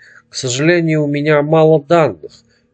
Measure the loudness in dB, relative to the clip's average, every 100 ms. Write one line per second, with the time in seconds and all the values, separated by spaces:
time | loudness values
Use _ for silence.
0 | -20 -20 _ -12 -8 -2 0 0 0 -2
1 | -2 -2 0 0 2 2 4 2 2 0
2 | 0 -4 -16 _ _ _ _